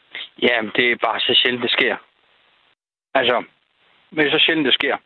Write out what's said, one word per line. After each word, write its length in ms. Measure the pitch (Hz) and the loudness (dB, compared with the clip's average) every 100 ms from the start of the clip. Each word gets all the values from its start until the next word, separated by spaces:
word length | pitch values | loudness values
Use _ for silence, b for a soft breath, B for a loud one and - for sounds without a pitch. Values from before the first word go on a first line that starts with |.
| _ B B - | _ B B -2
Jamen, 300 | 123 120 107 - | 0 0 -2 -2
det 160 | 123 | 0
er 40 | 117 113 | 0 -2
bare 120 | 104 | -2
så 140 | - 123 | 0 2
sjældent, 220 | 131 123 | 2 0
det 80 | 120 | -2
sker. 240 | - 123 95 - _ _ _ _ _ _ _ _ _ _ | 0 0 -2 -10 _ _ _ _ _ _ _ _ _ _
Altså, 300 | 135 123 117 87 _ _ _ _ _ _ | -2 0 0 -4 _ _ _ _ _ _
men 200 | 156 143 | -2 0
så 80 | 151 | 2
sjældent, 260 | - 160 135 | 2 2 0
det 80 | |
sker, 220 | - 131 101 | 0 0 -4